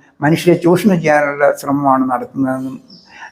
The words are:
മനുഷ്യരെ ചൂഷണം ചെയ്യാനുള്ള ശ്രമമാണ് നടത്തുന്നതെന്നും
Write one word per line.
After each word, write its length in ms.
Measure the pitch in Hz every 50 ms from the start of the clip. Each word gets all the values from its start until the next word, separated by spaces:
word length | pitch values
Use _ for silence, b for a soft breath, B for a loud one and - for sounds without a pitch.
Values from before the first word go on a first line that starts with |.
| b b b b
മനുഷ്യരെ 380 | 143 143 165 160 - 175 170 170
ചൂഷണം 360 | - 170 180 175 175 214 190
ചെയ്യാനുള്ള 640 | 170 156 156 151 147 147 143 143 143 143 139 139 -
ശ്രമമാണ് 540 | - 143 139 143 143 139 131 131 131 131
നടത്തുന്നതെന്നും 680 | 123 120 123 - - 135 135 131 131 131 131 131 131 - - - - - _ B B B B B